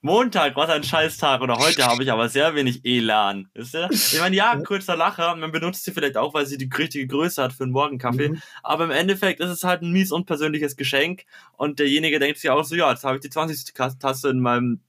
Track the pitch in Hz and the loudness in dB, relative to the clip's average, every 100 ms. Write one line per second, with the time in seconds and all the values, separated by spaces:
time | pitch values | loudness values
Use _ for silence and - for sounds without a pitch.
0 | 143 208 254 196 147 131 160 151 127 165 | 4 4 4 2 2 2 2 0 2 0
1 | 160 - 147 131 127 117 151 151 123 120 | 0 0 2 2 2 2 2 4 2 2
2 | 131 113 117 131 156 147 131 123 127 123 | 2 2 2 2 2 2 0 -2 0 0
3 | 113 107 101 98 95 - 123 160 180 214 | 4 2 2 -2 -10 -14 -8 -6 -2 0
4 | - 156 175 190 220 233 - 196 190 170 | 0 0 2 4 4 2 -2 -4 -2 0
5 | 165 - 170 170 160 160 165 185 - 190 | 0 2 -2 -2 -4 -4 -4 -6 -8 -2
6 | 143 120 143 147 139 139 131 135 156 147 | -2 0 0 -2 -4 -4 -4 -2 -4 -4
7 | 131 143 170 - 127 131 127 131 147 131 | -4 0 0 0 -2 -2 -2 0 0 -2
8 | 127 127 147 156 - - - 160 165 143 | -2 0 0 -4 -10 -14 -4 -2 0 2
9 | 185 190 196 180 180 175 180 180 170 185 | 0 2 0 0 -4 -2 -2 -2 2 2
10 | 190 170 180 151 156 151 147 131 135 139 | 2 -2 -2 -2 0 0 -4 -4 -2 0
11 | 160 180 - - - _ 147 143 143 147 | 0 -4 -14 -20 -20 _ -4 0 2 2
12 | 160 151 143 151 156 139 139 170 156 123 | 2 2 0 0 0 0 0 0 0 0
13 | 135 135 143 156 160 147 - - 131 131 | -2 -4 -4 -4 -4 -6 -12 -4 -4 -2
14 | 135 135 143 127 123 120 123 117 | -4 -2 0 0 2 2 0 -4